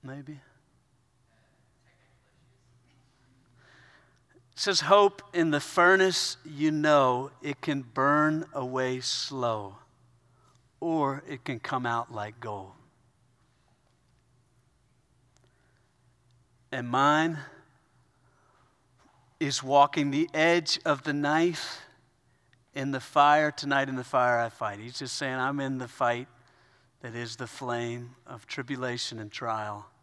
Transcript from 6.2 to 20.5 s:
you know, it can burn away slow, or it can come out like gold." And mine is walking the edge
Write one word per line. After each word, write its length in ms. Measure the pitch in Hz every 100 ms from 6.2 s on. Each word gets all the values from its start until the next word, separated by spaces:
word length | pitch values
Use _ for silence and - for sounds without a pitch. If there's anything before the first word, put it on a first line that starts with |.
| - -
you 260 | - 143 151
know, 600 | 151 151 147 131 123 139 -
it 180 | 147 143
can 220 | - 139
burn 640 | 120 113 139 147 151 156 165
away 460 | 147 127 131 127 127
slow, 760 | 127 - - 139 120 110 101 98 _ _ _ _ _ _ _ _ _ _
or 420 | 165 165 139 139 -
it 160 | 135
can 160 | - 120
come 240 | - 135
out 280 | 123 117 120
like 280 | 113 104 107
gold." 320 | 113 104 95 - _ _ _ _ _ _ _ _ _ _ _ _ _ _ _ _ _ _ _ _ _ _ _ _ _ _ _ _ _ _ _ _ _ _ _ _ _ _ _
And 160 | 131 120
mine 500 | 127 143 151 165 156 139 - _ _ _ _ _ _ _ _ _ _ _ _ _ _ _ _ _ _
is 220 | 147 131
walking 480 | 131 143 143 156 143
the 200 | 139 170
edge 460 | 156 160